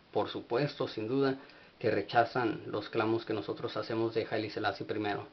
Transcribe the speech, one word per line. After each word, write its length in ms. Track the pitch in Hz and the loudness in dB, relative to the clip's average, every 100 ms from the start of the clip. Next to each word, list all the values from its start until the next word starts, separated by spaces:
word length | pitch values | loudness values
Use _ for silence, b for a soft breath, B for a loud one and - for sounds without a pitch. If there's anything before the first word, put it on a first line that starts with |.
| - | -4
por 180 | 110 98 | -2 0
supuesto, 580 | 107 - 120 147 - 127 | -4 -2 0 2 0 -4
sin 200 | - 110 | -4 -2
duda, 300 | 135 135 135 B B B - | 2 4 2 B B B -2
que 120 | 120 | 2
rechazan 720 | 104 101 123 117 - 113 - - | 2 4 4 4 4 0 -2 -4
los 220 | 107 104 | -6 -2
clamos 360 | 117 110 113 - | 0 2 2 0
que 80 | |
nosotros 440 | 110 - 110 117 113 | -4 -4 -4 -4 -4
hacemos 360 | 110 113 113 | -4 0 0
de 140 | 113 107 | 0 0
Haile 200 | 113 107 | 0 -2
Selassie 360 | 110 107 98 113 | -2 -2 -2 -4
primero. 420 | 104 104 101 - | -2 -2 -2 -6